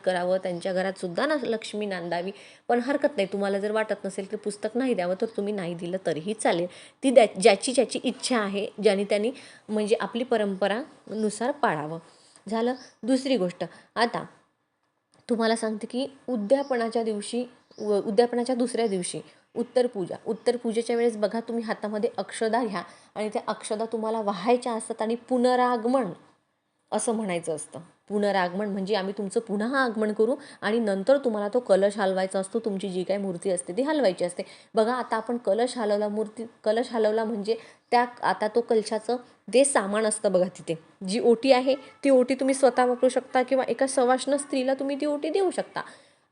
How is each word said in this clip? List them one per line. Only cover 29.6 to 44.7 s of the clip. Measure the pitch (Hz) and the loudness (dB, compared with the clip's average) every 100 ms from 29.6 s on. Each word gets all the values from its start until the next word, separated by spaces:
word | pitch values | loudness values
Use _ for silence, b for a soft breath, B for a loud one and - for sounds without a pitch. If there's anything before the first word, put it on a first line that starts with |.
| 226 277 | -2 0
आगमन | 254 214 214 | 0 0 0
करू | 208 220 285 B B | 2 0 0 B B
आणि | 196 226 | -2 0
नंतर | 214 196 196 277 | 2 2 4 4
तुम्हाला | 269 214 208 | 2 -2 0
तो | 247 | -2
कलश | 247 190 202 208 | 4 4 4 2
हलवायचा | 190 185 190 196 | 0 0 0 -2
असतो, | 185 233 | -2 -4
तुमची | 220 190 196 | -4 -4 -4
जी | 180 | -4
काही | 175 202 | -2 -2
मूर्ती | 196 175 202 | -4 -4 -2
असते | 180 - | -2 -2
ती | 185 | -2
हलवायची | 277 311 208 185 | 0 2 2 2
असते. | 175 - 190 B B | -2 -4 -12 B B
बघा, | 214 220 | 0 0
आता | 254 226 220 | 0 -2 -4
आपण | 226 240 | -2 -4
कलश | 208 208 247 254 | 0 0 0 0
हलवला, | 208 208 208 | 0 0 0
मूर्ती, | 208 214 - 226 - | -2 -6 -8 -14 -4
कलश | 220 220 247 | 0 0 0
हलवला | 226 214 220 | 0 2 2
म्हणजे | 220 214 202 226 B B _ | -2 -2 -4 -4 B B _
त्या, | 240 240 - | 2 2 0
आता | 175 190 214 | -2 0 0
तो | 233 | 0
कलशाचं | 233 226 208 220 - 247 B B - | 2 2 2 -2 -2 -4 B B 2
जे | 233 | 4
सामान | 277 254 196 208 214 | 4 4 2 0 0
असतं | - 202 | 0 2
बघा | 185 185 - | 2 2 -2
तिथे, | 165 160 - - 185 | -8 -8 -10 -12 -4
जी | 220 | 2
ओटी | 240 226 269 | 4 6 6
आहे | 247 262 | 4 4
ती | 277 - - 277 | 0 -4 -2 4
ओटी | 262 247 | 6 4
तुम्ही | 262 269 | 2 0
स्वतः | 269 262 247 | 4 4 4
वापरू | 247 247 254 | 2 2 2
शकता | 254 - 262 | 2 0 0
किंवा | 247 262 | 2 0
एका | - 233 269 | 0 0 0
सवाष्ण | 269 247 254 269 277 | 2 2 2 2 -2
स्त्रीला | - 269 254 | -2 -2 0